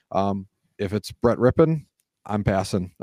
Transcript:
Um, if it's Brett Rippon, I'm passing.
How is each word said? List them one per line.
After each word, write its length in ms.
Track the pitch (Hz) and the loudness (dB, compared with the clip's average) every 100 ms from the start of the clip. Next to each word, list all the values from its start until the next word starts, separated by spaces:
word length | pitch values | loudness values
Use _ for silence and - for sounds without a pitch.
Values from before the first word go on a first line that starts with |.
| _ | _
Um, 340 | - 98 98 95 _ _ - | -2 0 -2 -8 _ _ -8
if 160 | 101 | -4
it's 180 | 104 - | -4 -6
Brett 280 | - 120 104 | -2 0 4
Rippon, 480 | 120 - 160 160 - _ _ _ - | 2 4 2 0 -6 _ _ _ -6
I'm 180 | 104 | -4
passing. 480 | 101 98 92 101 92 - | 0 0 0 -4 -4 -6